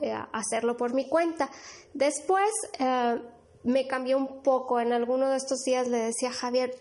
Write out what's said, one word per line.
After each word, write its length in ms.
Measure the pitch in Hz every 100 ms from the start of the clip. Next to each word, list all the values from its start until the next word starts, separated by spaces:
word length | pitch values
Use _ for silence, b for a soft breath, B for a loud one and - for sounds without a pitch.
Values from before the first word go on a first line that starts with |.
eh, 120 | 294 214 -
hacerlo 440 | 220 214 226 233 240
por 160 | 240
mi 140 | 262 269
cuenta. 420 | 320 339 330 269 B B B B
Después, 540 | 285 285 294 - 381 403 427 - -
eh, 400 | 262 254 240 233 - - - -
me 240 | 233 262 262
cambió 300 | 254 254 269
un 260 | 269 269
poco. 380 | 277 254 247 240
En 120 | 233
alguno 360 | 240 233 262 269
de 60 | 269
estos 260 | 262 254
días 220 | 262 254 247
le 100 | 240
decía 320 | 226 226 247
a 20 |
Javier, 420 | 247 247 254 254 254